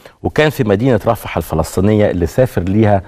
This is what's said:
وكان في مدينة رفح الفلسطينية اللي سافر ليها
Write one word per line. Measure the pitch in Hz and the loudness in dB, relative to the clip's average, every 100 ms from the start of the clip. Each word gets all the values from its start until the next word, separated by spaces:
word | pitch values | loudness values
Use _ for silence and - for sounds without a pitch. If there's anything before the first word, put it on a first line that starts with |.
| - _ | -20 _
وكان | 104 - 151 | -4 0 0
في | - | 0
مدينة | 107 98 131 110 - | 0 2 2 2 0
رفح | 113 - - | -2 -4 -6
الفلسطينية | - 80 82 - 101 107 98 | -4 -4 -2 0 2 2 2
اللي | 90 85 | 0 -2
سافر | - 127 - | 0 0 -2
ليها | 90 104 107 101 | -2 2 2 2